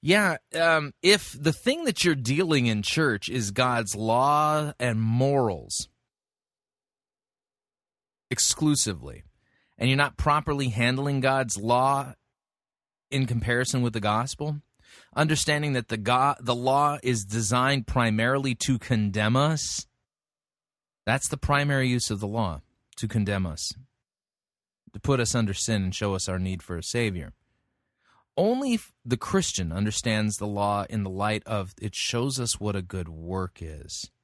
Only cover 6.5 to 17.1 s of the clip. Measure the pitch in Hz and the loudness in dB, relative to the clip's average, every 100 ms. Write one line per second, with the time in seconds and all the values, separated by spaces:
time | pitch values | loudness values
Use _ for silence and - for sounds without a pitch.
6.5 | _ _ _ _ _ _ _ _ _ _ | _ _ _ _ _ _ _ _ _ _
7.5 | _ _ _ _ _ _ _ _ 127 - | _ _ _ _ _ _ _ _ -2 0
8.5 | - 156 143 - 87 71 - - _ _ | 2 2 2 0 -4 -8 -16 -20 _ _
9.5 | _ _ _ 120 135 143 - - 147 151 | _ _ _ 0 2 2 2 2 2 2
10.5 | 143 135 110 120 131 143 139 131 135 127 | -2 -2 0 0 0 0 0 2 2 0
11.5 | 104 107 120 131 139 131 127 _ _ _ | -4 2 2 4 0 -4 -14 _ _ _
12.5 | _ _ _ _ _ _ 139 131 120 104 | _ _ _ _ _ _ -2 0 0 0
13.5 | 120 127 131 123 113 104 107 123 - 147 | 0 2 0 0 0 0 0 -2 -4 -6
14.5 | 147 - _ _ - - - 156 156 - | -6 -10 _ _ -20 -10 0 2 2 2
15.5 | 151 147 131 113 113 104 127 135 - 120 | 0 0 -2 -2 -4 2 4 4 0 -2
16.5 | 123 123 135 147 143 123 | 0 2 4 2 0 0